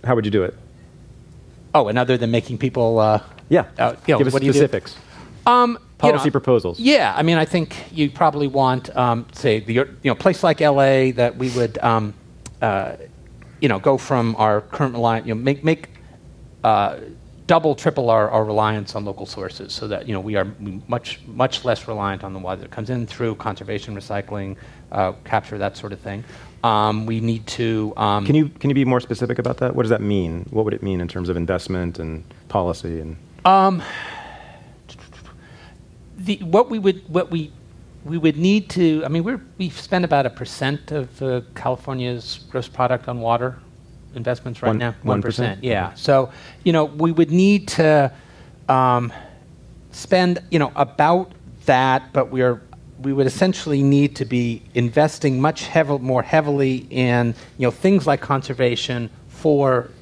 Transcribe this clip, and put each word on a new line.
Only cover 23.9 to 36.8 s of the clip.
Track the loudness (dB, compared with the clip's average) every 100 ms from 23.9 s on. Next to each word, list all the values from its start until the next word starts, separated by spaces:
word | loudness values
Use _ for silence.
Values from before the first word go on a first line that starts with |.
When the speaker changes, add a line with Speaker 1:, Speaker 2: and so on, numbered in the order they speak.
Speaker 2:
recycling, | -14 -8 -8 -8 -10 -10 -12 -18 -20 -10
uh, | -4 -4 -4 -4
capture, | -4 -4 -6
that | -6 -6
sort | -14
of | -12
thing. | -12 -12 -14 -20 -20 -4
Um, | 0 2 2 0 -4
we | -4
need | -2 -4 -6
to, | -4 -2 -2 -4 -2
um, | 0 0 2
Speaker 1:
Can | 2
you, | 2
can | -2 0
you |
be | 2 2
more | 0
specific | -2 -6 -4 -2
about | -4 -2
that? | -2 0
What |
does | 0
that | 0
mean? | 2 0 0 -6 -4
What | -2
would | -2
it | -4
mean | -4 -4
in | -4
terms | -6 -4
of | -2
investment | -2 -4 -4 -6 -6 -6
and | -10 -10 -14 -20 -4
policy | -2 -2 -4 -8 -8
and | -10 -14 -18 0
Speaker 2:
Um, | 4 6 4 0 -6 -12 -14 -16 -18 -20 -20 -20 -20 -20 -20 -20 -20 -20 -20 -20 -20 -20 -20 -20 -20 -20 -20 -12
the, | -6 -6
what | 2 4 4
we |
would, | 2